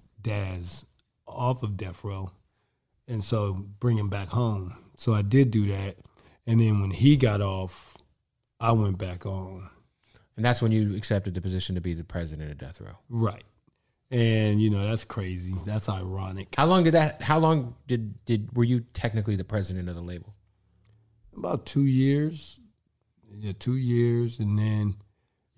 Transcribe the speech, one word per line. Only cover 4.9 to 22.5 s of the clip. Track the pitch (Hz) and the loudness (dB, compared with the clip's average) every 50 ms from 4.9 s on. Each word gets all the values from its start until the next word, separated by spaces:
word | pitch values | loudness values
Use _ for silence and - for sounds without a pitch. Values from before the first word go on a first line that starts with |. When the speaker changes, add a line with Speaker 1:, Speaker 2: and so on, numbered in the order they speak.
| _ - | _ -6
Speaker 1:
So | - 120 110 | -2 0 0
I | 104 | 2
did | 101 101 120 139 139 120 | 2 4 4 4 4 4
do | 104 110 101 101 | 4 2 0 0
that. | 98 98 101 101 - - - - _ _ _ - _ _ _ 117 | -2 -4 -6 -8 -8 -12 -20 -20 _ _ _ -20 _ _ _ 2
And | 113 117 | 4 4
then | 113 110 104 101 | 6 4 4 2
when | 98 95 | 2 0
he | 92 82 113 143 151 135 | 0 4 6 6 6 6
got | 131 113 104 98 | 4 2 2 0
off, | 101 98 95 95 95 92 - - - - - - _ _ _ _ _ _ _ _ _ _ _ _ | -2 -2 -4 -6 -8 -8 -10 -14 -20 -20 -20 -20 _ _ _ _ _ _ _ _ _ _ _ _
I | 117 113 | 0 2
went | 117 110 107 101 95 90 | 4 4 4 2 0 -2
back | 98 92 87 87 - | -6 -8 -8 -8 -8
on. | 101 95 92 95 92 95 92 98 90 - _ _ _ _ _ _ _ _ _ _ _ _ - | -8 -6 -6 -8 -10 -12 -14 -16 -18 -20 _ _ _ _ _ _ _ _ _ _ _ _ -2
Speaker 2:
And | 113 | 0
that's | 123 123 - | 0 2 2
when | 123 110 | 2 2
you | 110 110 107 104 95 | 2 2 2 0 -2
accepted | 104 - - 113 98 95 98 87 | -4 -2 -2 -2 -2 -2 -2 -6
the | 90 | -4
position | 87 95 92 92 90 - 95 | -4 -4 -4 -4 -4 -4 -4
to | 90 | -4
be | 82 87 85 | -4 -4 -6
the | 80 80 | -6 -8
president | - - 90 85 80 76 73 76 76 | -8 -6 -6 -6 -6 -8 -10 -10 -12
of | 73 67 | -12 -14
Death | 64 65 87 - | -14 -16 -16 -16
Row. | - 101 90 - _ _ | -18 -18 -18 -20 _ _
Speaker 1:
Right. | 120 117 113 104 95 - - _ _ _ _ _ _ _ _ _ _ _ _ _ | -2 -2 -2 -2 -2 -6 -16 _ _ _ _ _ _ _ _ _ _ _ _ _
And, | 131 120 117 113 113 110 110 107 104 104 | 0 2 4 4 4 4 4 4 4 4
you | 107 110 | 4 2
know, | 104 98 98 107 | 2 0 0 -2
that's | 113 107 - | -2 -4 -6
crazy. | - - 113 95 92 92 90 90 92 92 90 82 | -8 -8 -8 -6 -6 -6 -8 -6 -6 -6 -6 -6
That's | 101 107 107 - - | -4 -4 -4 -4 -4
ironic. | 98 95 92 92 92 95 95 92 92 98 95 - - | -6 -6 -6 -6 -6 -6 -6 -8 -8 -10 -12 -6 0
Speaker 2:
How | - 143 165 | 2 4 4
long | 185 185 170 | 6 6 6
did | 160 160 | 6 6
that, | 165 156 151 - - | 6 4 4 0 -4
how | - - 151 165 | 0 2 4 4
long | 160 160 160 151 127 120 120 - _ - | 6 4 4 2 0 -4 -10 -14 _ -4
did, | 127 117 113 104 101 - - | -2 -2 -2 -6 -10 -12 -2
did, | - 117 107 104 - - | 0 0 0 0 -2 0
were | 123 117 | 2 2
you | 120 123 120 117 - _ | 4 4 0 0 -4 _
technically | - - 120 107 113 104 110 104 | -6 -4 -2 -2 -2 -2 0 -2
the | 92 92 | -2 -4
president | - 110 104 95 87 92 92 90 87 | -4 -2 -4 -2 -2 -4 -6 -6 -6
of | 87 | -8
the | 85 | -8
label? | 87 87 90 87 - - 104 _ _ _ _ _ _ _ _ _ _ _ _ _ _ _ _ _ _ - - | -10 -10 -10 -12 -14 -16 -20 _ _ _ _ _ _ _ _ _ _ _ _ _ _ _ _ _ _ -20 -14
Speaker 1:
About | - - 180 - 113 - | -8 -4 -4 -4 -4 -4
two | - - 139 139 | -2 0 2 4
years. | 139 131 131 131 139 139 147 151 156 165 151 - - | 4 4 4 4 4 4 2 2 -2 -4 -8 -14 -16